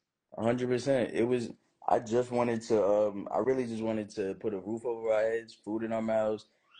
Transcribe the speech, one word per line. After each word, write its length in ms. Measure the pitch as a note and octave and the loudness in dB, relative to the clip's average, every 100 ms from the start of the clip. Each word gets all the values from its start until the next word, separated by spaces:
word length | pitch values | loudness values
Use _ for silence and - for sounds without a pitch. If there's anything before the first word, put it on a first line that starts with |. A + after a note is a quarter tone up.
| _ _ _ - | _ _ _ -4
A 60 | |
hundred 260 | A2 B2 B2 | -2 0 0
percent. 460 | B2 C#3 C3 G#2 | 0 2 2 2
It 100 | F2+ | 2
was, 260 | A#2 B2+ A#2 - _ _ - | 2 2 -2 -10 _ _ 0
I 100 | A#2+ | 0
just 320 | A2+ A#2 A#2+ | 2 0 2
wanted 300 | A#2+ A#2+ A#2 | 0 0 0
to, 220 | - A2+ G2 | 2 2 4
um, 400 | G#2 G#2+ G2 - | 4 2 -2 -4
I 60 | E2+ | -2
really 280 | A2+ C3 A#2+ | 0 0 -2
just 160 | A2+ | -4
wanted 280 | A2 A2 G#2 | -2 -2 -4
to 240 | - G2 | -4 -4
put 200 | F#2+ A2+ | -2 -4
a 60 | G2 | -4
roof 240 | F#2 A2+ | -6 -6
over 260 | B2 A2+ A2+ | -4 -4 0
our 100 | G#2+ | 2
heads, 320 | A2+ A2+ A2+ | 2 0 -6
food 280 | - G#2 A2 | -14 -6 -4
in 100 | A2+ | -2
our 100 | A2+ | -2
mouths. 440 | A2+ A2 A2 G#2+ - _ _ - | 0 2 2 -2 -6 _ _ -20